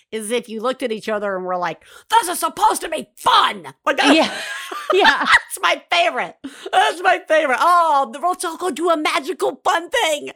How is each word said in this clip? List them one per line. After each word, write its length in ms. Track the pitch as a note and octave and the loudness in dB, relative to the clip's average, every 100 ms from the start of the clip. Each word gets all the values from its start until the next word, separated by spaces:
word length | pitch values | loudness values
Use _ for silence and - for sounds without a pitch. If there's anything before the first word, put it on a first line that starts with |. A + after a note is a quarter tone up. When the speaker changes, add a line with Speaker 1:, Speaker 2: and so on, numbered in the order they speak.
| - | -12
Speaker 1:
is 180 | A3 G#3 | -10 -4
if 160 | A#3+ - | -4 -4
you 140 | A3 | -6
looked 220 | A#3+ C4 | -4 -4
at 80 | B3 | -4
each 180 | A3 - | -6 -4
other 260 | G#3 G3+ F#3 | -4 -4 -4
and 80 | F3+ | -4
were 120 | F3+ | -4
like, 260 | E3+ D#3+ - - - | -4 -6 -16 -18 0
"This 160 | A4+ F4 | 0 0
is 120 | E4+ | -4
supposed 420 | E4 E4 A4 E4+ | -4 2 0 0
to 80 | F4 | -4
be 180 | D#4 - - | -8 -8 -4
fun." 560 | - D#4+ A#3+ G#3 C#3 - D4+ | 2 2 2 -2 -14 -6 -2
Like, 120 | C#4 | 2
<laughs> 60 | |
Speaker 2:
Yeah. 280 | C#4+ D#4 B3 - - - - C6+ - | 4 4 2 -2 -10 -10 -10 -8 0
Yeah. 240 | F#4+ D4+ C#4+ - | 4 4 4 2
Speaker 1:
That's 340 | B4 - G4+ | 2 0 -4
my 200 | F4+ C#4+ - | -2 -2 -2
favorite. 440 | E4+ E4+ B3+ E3+ - C#4 - - | 0 0 0 -6 -10 -18 -14 0
That's 300 | F#4 G#4+ E4 | 2 2 2
my 200 | F#4 F4+ - | 2 2 2
favorite. 300 | D#4 C#4+ A#3 | 2 2 2
"Oh, 500 | D#4+ F4 D#4+ C#4 A#3+ | 4 4 4 2 0
the, 60 | C4+ | -2
let's 260 | F4 F4+ E4+ | -4 -2 -6
all 120 | D#4+ | -4
go 120 | F4+ | -4
do 180 | C#4 E4+ | -2 0
a 60 | D#4+ | 0
magical 640 | E4 D#4+ C#4 F4 F#4 C#4 | 0 -2 -4 -4 -4 -2
fun 260 | - E4+ E4+ | -2 -2 0
thing." 400 | A#4+ F4 - C4+ | -2 0 -2 -4